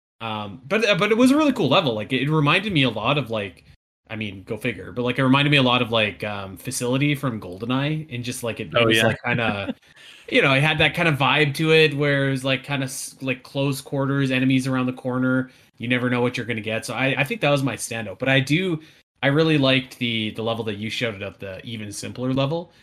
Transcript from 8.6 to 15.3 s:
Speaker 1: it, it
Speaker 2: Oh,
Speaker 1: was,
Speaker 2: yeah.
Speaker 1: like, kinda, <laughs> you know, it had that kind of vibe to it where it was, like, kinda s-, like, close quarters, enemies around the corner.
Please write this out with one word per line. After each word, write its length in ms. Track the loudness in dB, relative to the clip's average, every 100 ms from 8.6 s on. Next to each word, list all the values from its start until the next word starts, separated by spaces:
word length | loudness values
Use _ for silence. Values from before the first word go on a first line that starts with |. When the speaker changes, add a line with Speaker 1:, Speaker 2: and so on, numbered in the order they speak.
Speaker 1:
it, 80 | -4
it 80 | 2
Speaker 2:
Oh, 100 | 4
Speaker 1:
was, 100 | 4
Speaker 2:
yeah. 100 | 2
Speaker 1:
like, 120 | 0
kinda, 500 | -2 -2 -2 -4 -6 -10 _ -20
<laughs> 260 | -20 -20 -2
you 100 | 2
know, 120 | 4
it 80 | 4
had 160 | 4 4
that 160 | 2
kind 140 | 2 0
of 80 | 2
vibe 360 | 2 4 2 2
to 160 | 4
it 220 | 6 4
where 340 | 2 0 2 0
it 20 |
was, 140 | 0
like, 180 | -2 -2
kinda 200 | -2 -4 -4
s-, 300 | -8 -12 -8
like, 200 | -6 -6
close 380 | -6 -2 -2 -2
quarters, 480 | -4 -2 0 0 2
enemies 360 | 2 2 2 2
around 200 | 0 -2
the 60 |
corner. 560 | -4 -4 -2 2